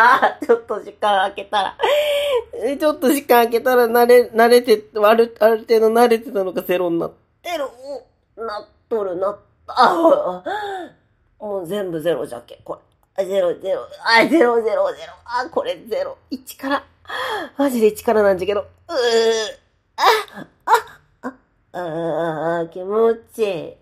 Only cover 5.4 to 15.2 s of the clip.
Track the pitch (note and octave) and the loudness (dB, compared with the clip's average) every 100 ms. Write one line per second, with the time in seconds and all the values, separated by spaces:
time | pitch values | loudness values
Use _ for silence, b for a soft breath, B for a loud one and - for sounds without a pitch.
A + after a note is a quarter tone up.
5.4 | A3 A3 A3+ A3+ A3 A3+ A#3+ A3+ B3 G3+ | 2 2 0 2 4 4 4 2 -2 -6
6.4 | F#3 F3+ F3+ F3+ F3 E3 - - _ _ | -4 -6 -4 -2 -2 -2 -6 -10 _ _
7.4 | E4+ E4 C4 B3 C4+ C4 - _ _ - | -8 -6 -8 -10 -16 -16 -16 _ _ -14
8.4 | A3+ G#3 - _ _ A3+ F#3+ F3 F#3+ - | -12 -12 -14 _ _ -4 -4 -4 -4 -6
9.4 | _ _ - A3+ A#3 E4+ E4 C#4 F3+ - | _ _ -6 2 4 4 4 4 0 -8
10.4 | D#4+ G#4 G4+ F#4+ D#4+ _ _ _ _ _ | -8 -8 -8 -12 -14 _ _ _ _ _
11.4 | G#3+ G3 E3 G#3 F#3+ E3 D#3+ C#3+ C#3 A#2+ | -10 -8 -6 -6 -6 -4 -2 -2 -6 -12
12.4 | - - - - _ _ _ - F#3 G3 | -18 -20 -16 -16 _ _ _ -8 -2 0
13.4 | F3 - F#3+ D#3+ A#2 - G#3+ A3+ G#3+ D#4+ | 0 -2 -4 -6 -6 -8 2 2 4 4
14.4 | A#3+ A#3 A3 G3 F#3+ - D#3+ F3 | 4 2 0 -2 -2 -4 -16 -20